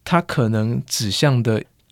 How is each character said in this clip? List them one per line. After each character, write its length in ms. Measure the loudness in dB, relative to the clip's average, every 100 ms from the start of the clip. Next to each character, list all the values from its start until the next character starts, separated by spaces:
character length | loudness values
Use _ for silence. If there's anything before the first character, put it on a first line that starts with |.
它 200 | -2 -2
可 260 | 0 0 0
能 340 | 0 0 -4 -4
指 240 | -4 -4
向 320 | 0 2 2
的 200 | 2 0 -4 _ _